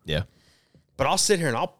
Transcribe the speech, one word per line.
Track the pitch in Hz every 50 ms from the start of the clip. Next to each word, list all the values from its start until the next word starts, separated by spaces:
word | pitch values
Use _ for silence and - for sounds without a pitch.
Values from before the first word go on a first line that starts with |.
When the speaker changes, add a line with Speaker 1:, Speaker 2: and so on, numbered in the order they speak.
| -
Speaker 1:
Yeah. | - 76 76 - - _ _ _ _ _ _ _ _ _ - _ _ _
Speaker 2:
But | - 135 139
I'll | 175 190
sit | - - 208 175
here | 165 143
and | 117
I'll | 117 151 - - -